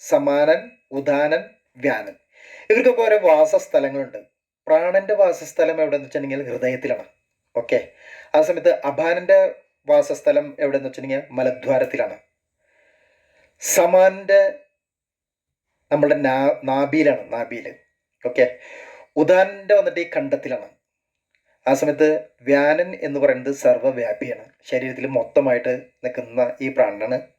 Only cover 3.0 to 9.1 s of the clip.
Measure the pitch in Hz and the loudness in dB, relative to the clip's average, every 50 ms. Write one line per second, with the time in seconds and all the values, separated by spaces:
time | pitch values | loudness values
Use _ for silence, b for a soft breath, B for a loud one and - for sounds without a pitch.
3 | 226 214 214 208 185 170 156 151 156 156 - - - - - 143 139 135 135 139 | 2 2 2 4 4 4 4 6 4 4 2 0 -2 0 -2 -2 -2 -2 -4 -6
4 | 131 120 - 104 - _ _ _ _ _ _ _ _ - - 160 170 180 180 - | -8 -8 -12 -18 -20 _ _ _ _ _ _ _ _ 0 2 2 2 2 0 -2
5 | 190 - 208 202 196 180 165 - - - - - - - 156 160 156 143 143 143 | 0 0 2 2 2 2 2 -2 -8 -12 -2 0 0 0 2 -2 -2 -2 -2 -4
6 | 135 - - 147 139 139 135 139 143 123 120 120 127 127 131 127 - 131 120 - | -6 -6 -8 -8 -6 -6 -8 -8 -8 -8 -8 -4 -4 -4 -4 -4 -4 -6 -6 -6
7 | - _ _ _ _ _ _ _ _ _ - - - - - - - - B B | -8 _ _ _ _ _ _ _ _ _ -8 -6 -4 0 -2 -2 -2 -4 B B
8 | B B B B B B B 151 156 175 175 160 - 175 165 - - 143 135 - | B B B B B B B 0 2 2 0 2 2 2 2 2 -2 -6 -4 -2
9 | 160 165 | -2 0